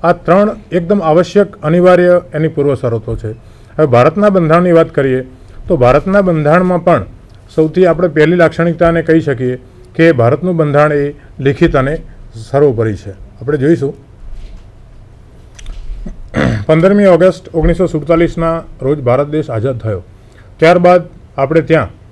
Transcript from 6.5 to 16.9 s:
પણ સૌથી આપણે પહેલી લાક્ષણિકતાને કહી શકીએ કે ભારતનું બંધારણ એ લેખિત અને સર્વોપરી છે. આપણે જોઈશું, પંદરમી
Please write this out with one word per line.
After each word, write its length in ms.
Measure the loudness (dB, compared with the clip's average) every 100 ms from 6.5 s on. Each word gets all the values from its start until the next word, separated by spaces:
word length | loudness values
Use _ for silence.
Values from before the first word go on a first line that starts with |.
| 0 0 -2
પણ 220 | 0 0 -2 -16 -20 -20 -10 -2
સૌથી 300 | -2 2 0
આપણે 220 | 2 -2
પહેલી 280 | 2 2 4
લાક્ષણિકતાને 680 | 0 0 -4 0 0 0
કહી 180 | 0 0
શકીએ 380 | 0 -4 -4 -6 -12 -20 -18 0
કે 160 | 2
ભારતનું 460 | 4 2 0 -2 -2
બંધારણ 360 | 0 2 2
એ 200 | 0 -4 -6 -20 -4
લેખિત 360 | -4 0 0 2
અને 220 | -2 -4 -10 -20 -20 -18 -4
સર્વોપરી 440 | 0 2 0 -4 -4
છે. 160 | -12
આપણે 460 | -18 -20 -14 -6 -2
જોઈશું, 360 | 0 0 -2 -8 -20 -20 -16 -16 -16 -18 -20 -20 -20 -20 -20 -20 -20 -20 -20 -18 -16 -14 -12 -12 -12 -14 -10 -4 -2 -2 0
પંદરમી 400 | 2 4